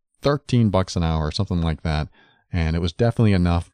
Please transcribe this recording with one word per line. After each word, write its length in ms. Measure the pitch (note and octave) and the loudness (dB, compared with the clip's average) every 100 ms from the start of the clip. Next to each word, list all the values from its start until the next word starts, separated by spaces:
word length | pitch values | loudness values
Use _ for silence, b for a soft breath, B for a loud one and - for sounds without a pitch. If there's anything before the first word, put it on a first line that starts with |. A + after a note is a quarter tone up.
| _ _ | _ _
thirteen 480 | C#3 C#3+ - A#2+ A2 | -2 -2 0 2 2
bucks 260 | F#2 F#2 F2+ | 2 -2 -2
an 80 | |
hour 240 | E2 D#2 D2+ | 0 0 -2
or 40 | |
something 300 | - G2 F2+ | -4 -2 -2
like 220 | E2 D#2+ | -2 -4
that. 260 | E2+ D2+ D2+ b b b b | -4 -4 -4 b b b b
And 240 | F2+ D#2+ E2+ | -2 -2 0
it 40 | |
was 140 | F2+ | -2
definitely 400 | - A#2 - A2 | 0 0 2 2
enough 380 | F#2+ F2 E2+ - | 2 2 0 -4